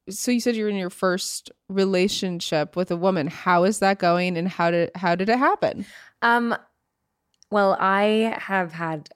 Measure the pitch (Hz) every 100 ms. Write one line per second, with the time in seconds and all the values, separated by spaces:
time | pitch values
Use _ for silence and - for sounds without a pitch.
0 | - 196 - 247 233 226 214 202 180 -
1 | 190 180 - - - - - 196 196 190
2 | 190 - 190 170 - 160 147 - 185 170
3 | 190 185 143 - - 175 180 214 196 196
4 | 175 175 180 170 175 - 170 170 170 -
5 | 180 175 196 247 285 403 - - 196 -
6 | - _ 233 233 233 226 - _ _ _
7 | _ _ _ _ _ 208 196 190 190 196
8 | 208 214 226 220 - 196 180 160 170 160
9 | 147